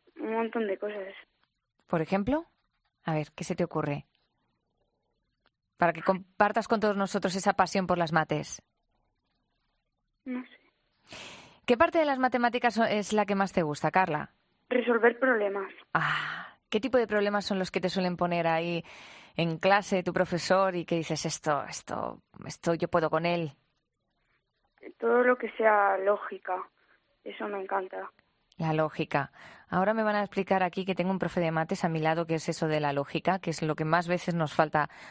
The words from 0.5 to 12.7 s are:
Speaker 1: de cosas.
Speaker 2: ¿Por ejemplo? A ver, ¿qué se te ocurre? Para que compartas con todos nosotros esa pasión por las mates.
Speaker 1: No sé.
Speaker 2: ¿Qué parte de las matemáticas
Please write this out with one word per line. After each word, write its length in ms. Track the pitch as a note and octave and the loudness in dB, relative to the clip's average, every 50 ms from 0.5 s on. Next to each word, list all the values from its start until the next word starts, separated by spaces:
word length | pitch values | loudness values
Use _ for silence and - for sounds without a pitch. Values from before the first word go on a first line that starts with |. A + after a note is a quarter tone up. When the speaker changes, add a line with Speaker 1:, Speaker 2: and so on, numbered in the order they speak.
| A3+ A#3 A3 | -2 -4 -2
Speaker 1:
de 140 | G3 F#3+ - | -2 -4 -4
cosas. 340 | G#3 G#3 G#3 G3+ F#3+ F#3+ G3 - - _ _ _ _ _ _ _ _ _ _ _ _ | -6 -8 -8 -8 -10 -12 -14 -18 -20 _ _ _ _ _ _ _ _ _ _ _ _
Speaker 2:
¿Por 160 | - F3+ D#3+ | -4 -2 -2
ejemplo? 440 | D#3+ - F#3+ G3 G3+ B3 C#4+ D#4+ E4 _ _ _ _ _ _ _ _ _ _ _ - | -2 0 0 0 0 0 0 -2 -2 _ _ _ _ _ _ _ _ _ _ _ -4
A 100 | E3+ D#3 | -2 -2
ver, 140 | D3+ D3 - - | -2 -2 -6 -8
¿qué 80 | - E3 | -10 -6
se 120 | - F3 | -6 -2
te 80 | - E3+ | -2 -2
ocurre? 420 | D#3+ - D#3 D3+ D3 C#3+ D3 - _ _ _ _ _ _ _ _ _ _ _ _ _ _ _ _ _ _ _ _ _ _ _ _ _ _ _ _ _ _ _ _ _ _ | -2 -2 -4 -2 -2 -4 -6 -8 _ _ _ _ _ _ _ _ _ _ _ _ _ _ _ _ _ _ _ _ _ _ _ _ _ _ _ _ _ _ _ _ _ _
Para 160 | - F3+ E3 D#3+ | 0 2 2 2
que 80 | E3 | 0
compartas 640 | - - F#3+ F3+ - _ _ - G#3 G#3 G#3 A#3 G#3 | 0 0 0 0 -2 _ _ 2 2 4 2 0 0
con 120 | - A#3 G#3 | 0 0 2
todos 180 | G#3+ G#3 G3 | 2 2 0
nosotros 380 | G3 G3 F#3 - G3 E3 F#3 F3 | 0 -2 -2 -2 -2 -2 -2 -2
esa 180 | G3 - G3+ F#3+ | 0 0 2 4
pasión 320 | - F#3 - - G3 F#3 | 4 2 2 2 0 0
por 140 | F3 F3+ F3 | 2 2 2
las 120 | E3+ D#3 | 2 2
mates. 520 | E3+ D#3+ D#3 - D3 D3+ - - - - - _ _ _ _ _ _ _ _ _ _ _ _ _ _ _ _ _ _ _ _ _ _ _ _ _ _ _ _ _ _ _ - | 2 0 2 0 -2 -4 -4 -6 -12 -18 -20 _ _ _ _ _ _ _ _ _ _ _ _ _ _ _ _ _ _ _ _ _ _ _ _ _ _ _ _ _ _ _ -10
Speaker 1:
No 160 | C4 B3 B3+ | -8 -8 -8
sé. 80 | B3+ - - - _ _ _ _ _ _ _ _ _ - - - - - - - - - - _ - | -8 -12 -18 -20 _ _ _ _ _ _ _ _ _ -18 -16 -16 -16 -16 -18 -18 -20 -20 -20 _ 0
Speaker 2:
¿Qué 120 | - A#3+ | 2 4
parte 220 | A3+ E4 E4+ - E4 | 6 4 4 4 2
de 60 | D#4 | 2
las 140 | D4 C4+ B3+ | 2 2 2
matemáticas 540 | C4 B3 - B3 A#3+ A#3+ A3 B3 B3 A#3+ | 2 2 2 2 2 2 2 2 0 2